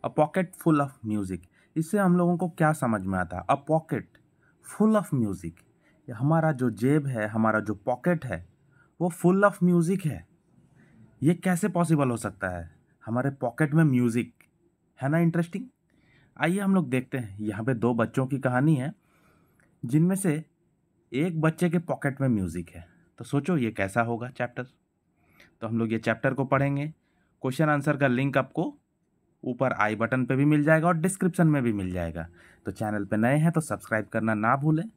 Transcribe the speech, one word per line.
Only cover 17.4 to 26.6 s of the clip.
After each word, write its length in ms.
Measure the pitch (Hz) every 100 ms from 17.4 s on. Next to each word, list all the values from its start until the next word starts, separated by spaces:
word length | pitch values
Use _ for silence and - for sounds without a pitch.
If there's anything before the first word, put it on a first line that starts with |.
| 107 104 117
पे 80 |
दो 200 | 123 117
बच्चों 340 | 117 110 - 131
की 120 | 139
कहानी 360 | 131 127 147 151
है, 180 | 131 - _ _ _ _ _ _ _ _ 120
जिनमें 300 | 147 175 190
से 300 | 190 151 160 _ _ _ _ _ _
एक 280 | 127 175 160
बच्चे 280 | 156 160 175
के 100 | 175
पॉकेट 420 | 170 131 143 135
में 60 | 135
म्यूजिक 420 | 110 92 82 85
है। 200 | 87 85 _ _ _
तो 60 | 117
सोचो 320 | 139 143 175
ये 140 | 117
कैसा 300 | 104 98 117
होगा 280 | 117 117 123
चैप्टर। 340 | - 123 - 127 _ _ _ _ _ _ _ - _
तो 60 | 110
हम 120 | 113
लोग 120 | 113
ये 60 | 113
चैप्टर 360 | 113 113 135
को 120 | 131 135
पढ़ेंगे। 420 | 135